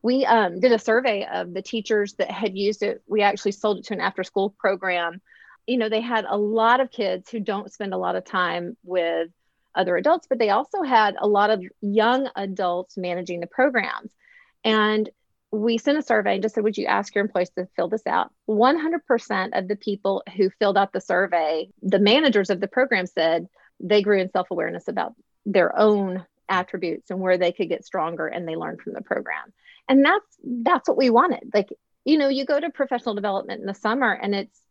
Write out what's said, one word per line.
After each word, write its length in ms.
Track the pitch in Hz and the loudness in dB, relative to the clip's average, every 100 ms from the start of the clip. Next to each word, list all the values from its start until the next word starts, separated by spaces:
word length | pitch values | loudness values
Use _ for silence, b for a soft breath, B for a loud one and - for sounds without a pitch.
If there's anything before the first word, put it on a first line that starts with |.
We, 240 | 220 262 254 | 0 0 4
um, 320 | 226 196 175 | 4 2 2
did 140 | 247 | 2
a 80 | 226 | 2
survey 440 | - 226 262 208 - | 2 2 2 -2 -4
of 220 | 180 180 | -8 -6
the 80 | 180 | -8
teachers 520 | - 226 208 214 202 | -6 -8 0 0 0
that 180 | - 175 | -4 -6
had 260 | 190 208 190 | -4 -6 -2
used 240 | 202 214 | -2 -2
it. 180 | 208 - _ | -4 -6 _
We 160 | 208 | 2
actually 300 | 202 196 202 | 2 2 -4
sold 260 | 202 214 196 | -2 -2 -2
it 60 | |
to 100 | - | -6
an 60 | 190 | -4
after-school 560 | 180 - 180 202 196 _ | -4 -4 -6 -2 -4 _
program. 640 | 196 190 190 175 170 175 b b b b - | -2 0 -2 -2 -4 -6 b b b b -4
You 80 | 247 | -2
know, 120 | 220 | 0
they 120 | 214 | -2
had 240 | 233 226 202 | 0 -2 -2
a 80 | 208 | -2
lot 440 | 208 226 226 254 | 0 2 2 2
of 100 | 262 | 0
kids 400 | - 196 185 - | -2 -4 -4 -6
who 80 | 233 | -8
don't 340 | 202 196 - | -6 -6 -8
spend 220 | - 202 | -12 -8
a 20 | 185 | -4
lot 200 | 185 180 | -4 -4
of 80 | |
time 520 | 185 190 180 175 175 - | -4 -2 -2 -2 -8 -12
with 460 | 180 180 170 165 165 _ _ _ _ | -4 -2 0 -2 -4 _ _ _ _
other 220 | - 180 175 | -2 0 2
adults, 300 | 202 349 _ | 2 0 _
but 100 | 240 | -2
they 120 | 220 | 2
also 320 | 202 294 403 | 0 -2 -4
had 320 | 302 240 208 202 | 2 4 4 0
a 80 | 208 | 0
lot 220 | 202 208 | 4 4
of 140 | 220 180 _ | 0 -4 _
young 480 | 202 208 214 262 269 - | -2 2 2 2 -2 -6
adults 600 | 196 190 185 175 180 - | -8 -4 -2 -2 -6 -8
managing 420 | 180 175 180 175 | -6 -6 -6 -8
the 60 | 170 | -8
programs. 640 | - 254 247 - - - _ b b b _ | 2 2 2 -4 -8 -12 _ b b b _
And 440 | 220 220 214 214 214 _ _ _ _ | 0 2 4 2 -2 _ _ _ _
we 280 | 220 220 226 | -2 0 0
sent 180 | - 302 | 0 0
a 60 | |
survey 320 | - 220 208 | 2 0 2
and 80 | 196 | 0
just 120 | 214 | -2
said, 100 | 220 | 0
"Would 120 | 214 208 | -2 -2
you 80 | - | -2
ask 280 | 202 202 | -2 0
your 100 | 208 | -2
employees 260 | 202 185 180 - | -2 -2 -2 -4
to 120 | 185 | -8
fill 140 | - 170 | -4 -4
this 180 | 214 - | -4 -2
out?" 240 | - - _ | -2 -2 _
One 340 | - 214 247 320 | -4 2 4 2
hundred 280 | 311 330 _ | -2 -4 _
percent 480 | 233 - 202 185 | -2 0 -4 -2
of 140 | - 185 | -4 -4
the 80 | 202 | -6
people 460 | - 202 196 196 - 190 | -6 -4 -2 -4 -6 0
who 140 | 190 - | 0 2
filled 180 | 202 196 | 2 2
out 160 | 196 | 0
the 80 | 190 | -2
survey, 680 | - 180 190 170 156 160 190 _ | -2 0 2 0 0 -2 -6 _
the 180 | 190 190 | 0 4
managers 520 | 202 262 302 208 185 | 6 6 4 2 0
of 100 | 180 | -2
the 80 | 196 | -2
program, 380 | - 262 214 180 | 0 0 0 -2
said 420 | - 165 165 175 b b _ | 0 0 0 -4 b b _
they 220 | 185 208 | 2 2
grew 180 | 202 202 | 4 2
in 100 | 185 | 2
self-awareness 580 | 185 185 170 170 175 - | -2 -4 -4 -4 -6 -6
about 260 | - 165 - _ _ 214 | -4 -6 -8 _ _ 0
their 280 | 196 175 - | 2 4 4
own 480 | 214 208 190 185 175 _ - | 4 4 0 -6 -10 _ -4
attributes 600 | 185 185 196 170 156 _ | -2 -2 -6 -6 -6 _
and 100 | 185 | -4
where 180 | 185 180 | 2 2
they 140 | 175 | 2
could 180 | 180 175 | 0 -4
get 160 | 170 - | -4 -4
stronger, 400 | 190 160 170 160 | -4 -4 -4 -6
and 200 | - 165 | -6 -8
they 100 | 160 | -8
learned 260 | 165 147 | -8 -10
from 100 | - | -12
the 80 | - | -14
program. 540 | - - - - - _ b b - | -6 -6 -4 -10 -10 _ b b 2
And 160 | 269 | 6
that's, 340 | 285 392 _ _ | 6 4 _ _
that's 440 | - 247 233 247 - | -10 -4 0 0 2
what 80 | - | 2
we 140 | 262 | 4
wanted. 400 | 233 349 226 - | 6 4 0 -2
Like, 180 | 208 196 - _ _ | -2 -2 -10 _ _
you 120 | - 311 | 0 2
know, 120 | 277 | 2
you 160 | 269 | 0
go 160 | 269 285 | 0 -2
to 100 | 320 | -2
professional 460 | - 277 247 240 208 | -4 -2 -2 -4 -4
development 440 | 202 196 208 196 | -2 -4 -4 -8
in 60 | 196 | -8
the 80 | |
summer 380 | 196 214 247 240 | -4 -2 2 0
and 200 | 190 202 | 0 -2
it's 280 | 202 - _ _ | -4 -4 _ _